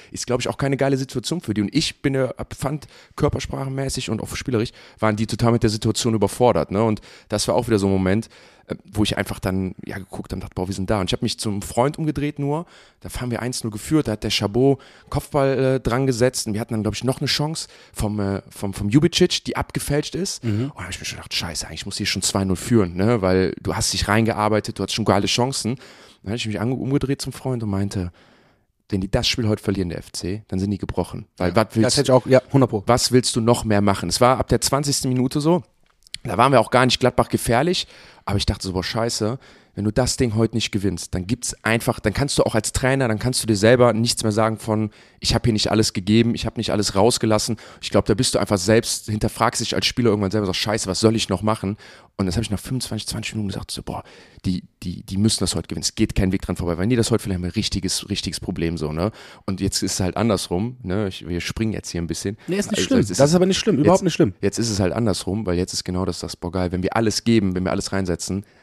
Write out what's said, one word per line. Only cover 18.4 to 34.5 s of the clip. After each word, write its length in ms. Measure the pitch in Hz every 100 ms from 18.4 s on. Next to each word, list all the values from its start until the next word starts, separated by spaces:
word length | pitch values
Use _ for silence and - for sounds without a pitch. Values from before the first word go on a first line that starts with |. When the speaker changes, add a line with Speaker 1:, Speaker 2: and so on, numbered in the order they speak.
| -
Speaker 1:
vom, 220 | - 101
vom 140 | - 104
Jubicic, 560 | 139 160 - 180 -
die 120 | - 123
abgefälscht 580 | - - - 147 147
ist. 300 | 156 196 -
Speaker 2:
Mhm. 200 | 117 104
Speaker 1:
Und 140 | 139 -
da 60 |
hab 60 | 87
ich 100 | -
mir 60 | -
schon 100 | -
gedacht, 180 | -
"Scheiße, 320 | - 87 78 -
eigentlich 200 | 80 98
muss 100 | -
die 100 | 98
schon 160 | 98
zwei 220 | - 98
null 120 | 95 87
führen", 380 | - 117 87 90
ne? 260 | 107 120
Weil 320 | 92 92 92 -
du 120 | -
hast 180 | 76 -
dich 140 | - -
reingearbeitet, 720 | 107 113 95 107 107 - -
du 40 |
hattest 140 | 95 -
schon 80 |
geile 220 | 107 98 98
Chancen. 500 | - 127 135 110 135 - - - _
Dann 100 | 92
hab 40 | 117
ich 100 | 110
mich 140 | 98
ange-, 140 | 113
umgedreht 460 | 127 127 139 131 139
zum 100 | 135
Freund 300 | - 135 123
und 80 | 107
meinte, 420 | 98 101 98 90 - _ _ _ _ _ _ _
"Wenn 100 | 98
die 100 | 95
das 180 | 123 117
Spiel 200 | - 110
heute 140 | 107
verlieren, 260 | - 98 87
der 80 | 82
F 140 | -
C, 300 | - 85 107 -
dann 100 | 95
sind 120 | 98
die 80 | 98
gebrochen." 480 | - - 87 90 - -
Weil 140 | 90
Speaker 2:
Ja, 60 | 92
Speaker 1:
was 100 | 107
willst 100 | 113
Speaker 2:
das 120 | 120 147
hätte 100 | 131
ich 40 |
auch, 140 | 127 123
ja, 140 | 131 -
hundert 180 | 139 123
Pro. 120 | 107 120
Speaker 1:
was 260 | 120 -
willst 220 | 123 - 120
du 40 |
noch 240 | 113 120
mehr 160 | 113 101
machen? 260 | 101 98 85
Es 120 | -
war 180 | 123 120
ab 100 |
der 120 | -